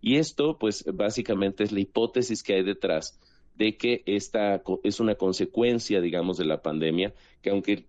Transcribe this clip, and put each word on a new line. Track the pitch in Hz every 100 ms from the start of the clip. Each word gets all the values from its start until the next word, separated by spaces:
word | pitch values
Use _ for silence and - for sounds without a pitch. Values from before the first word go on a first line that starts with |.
Y | 110 139
esto, | 156 - 147 160
pues, | 107 101 -
básicamente | 95 104 107 113 101 98 95
es | 104
la | 101
hipótesis | 98 - 113 - 123 110
que | -
hay | 98
detrás | 92 98 92 80 - - _ _ - -
de | 110 107
que | 120 120 -
esta | 101 - 113 104 98
co-, | - 90
es | 104 101
una | 113 104
consecuencia, | 95 92 95 - 120 120 - 101
digamos, | 87 87 87 90
de | 80
la | 78
pandemia, | 80 78 80 82 98 - - _
que | -
aunque | 98 95 101